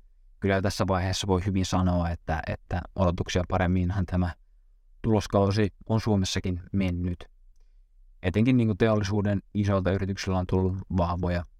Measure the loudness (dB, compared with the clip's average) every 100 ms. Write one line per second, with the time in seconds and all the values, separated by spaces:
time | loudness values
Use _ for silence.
0 | -20 _ -20 -4 0 2 0 -2 0 0
1 | 0 -2 0 0 0 0 0 0 2 2
2 | -2 -4 -6 -6 -6 -8 -6 -8 -6 -2
3 | 0 0 -2 -4 -2 0 2 2 0 -2
4 | -2 0 -2 -4 _ -20 -20 _ _ -6
5 | 0 0 2 2 2 2 0 -2 -2 -2
6 | 2 0 0 -2 -4 -6 -4 -2 -2 -2
7 | -4 -6 -10 -20 -20 -20 -20 -20 -20 -20
8 | -20 -8 -2 2 4 4 2 2 2 2
9 | 0 0 0 0 -2 -2 2 2 2 0
10 | -2 -4 -2 -2 0 0 0 -2 -4 -2
11 | 0 -2 -2 -2 -6 -10